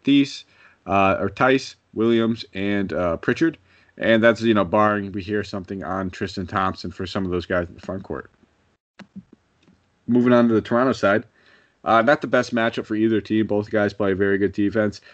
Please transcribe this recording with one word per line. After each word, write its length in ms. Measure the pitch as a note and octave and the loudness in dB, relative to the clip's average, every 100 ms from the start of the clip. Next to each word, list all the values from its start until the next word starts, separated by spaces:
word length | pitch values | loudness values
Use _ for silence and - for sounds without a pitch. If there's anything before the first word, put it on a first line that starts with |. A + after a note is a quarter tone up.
| - | 2
Thies, 400 | C#3 C3+ - - _ - _ - | 2 2 -4 -20 _ -20 _ -2
uh, 320 | G2 G2 F#2+ | 2 2 2
or 100 | G2 | -2
Theis, 460 | - C3 C3+ - - _ | 0 2 2 -2 -18 _
Williams, 520 | - A2+ A#2 A2+ A2+ - | -2 0 2 0 -2 -8
and, 400 | F#2+ G2+ G2+ F#2+ | -6 -4 -2 -2
uh, 240 | D#2 F2 D#2+ | -2 -2 -2
Pritchard. 400 | - A#2+ E3 - _ _ _ - | -2 0 -2 -4 _ _ _ -4
And 260 | G#2+ A2+ | 2 4
that's, 180 | A#2 G#2+ | 4 2
you 120 | A2+ | 2
know, 100 | G#2+ | 2
barring 480 | F2 G#2+ G#2+ G#2 G2 | 2 2 2 0 -4
we 100 | G2+ | -8
hear 220 | F#2 G#2 | -6 -6
something 400 | F2+ G#2 F2+ G2 | -4 -8 -8 -10
on 260 | D2+ F#2+ F#2+ | -6 -6 -6
Tristan 380 | - G2 G2 F2+ | -6 -8 -8 -4
Thompson 440 | G2+ F#2+ F2 F2+ | -2 -2 -4 -10
for 140 | - F#2 | -10 -8
some 200 | G2+ F#2+ | -6 -4
of 60 | |
those 140 | F2+ F2 | -4 -2
guys 220 | F#2 F2 | -2 -4
in 80 | - | -8
the 60 | |
front 220 | - F#2+ | -12 -10
court. 280 | - C#2+ - _ _ _ _ _ _ - F#3+ G3 - _ _ _ _ _ _ _ - | -10 -12 -14 _ _ _ _ _ _ -20 -20 -20 -20 _ _ _ _ _ _ _ 0
Moving 240 | B2 B2 | 2 4
on 160 | B2 A#2+ | 4 4
to 60 | |
the 80 | A2 | 2
Toronto 320 | G2 - C3 | 2 0 0
side. 320 | A2+ G2 G#2+ - _ _ _ _ _ | 0 2 0 -2 _ _ _ _ _
Uh, 180 | - A2+ | 0 2
not 200 | A2+ D3+ | 4 2
the 60 | C3 | 2
best 280 | B2+ A#2+ A#2+ | -2 0 0
matchup 300 | A2+ B2+ G#2+ | -2 -2 -4
for 100 | G#2+ | 0
either 240 | A2 A2 | 2 0
team. 280 | G2+ A2 G#2 | 0 -2 0
Both 220 | G#2 G#2 | -2 -2
guys 240 | G#2+ G2+ | 0 0
play 200 | G2+ G2+ | 0 0
very 240 | F#2+ G2+ G2 | 0 0 2
good 160 | G2 | 0
defense. 480 | F2+ G2+ A2 G#2+ - - | 0 -2 0 -2 -4 -16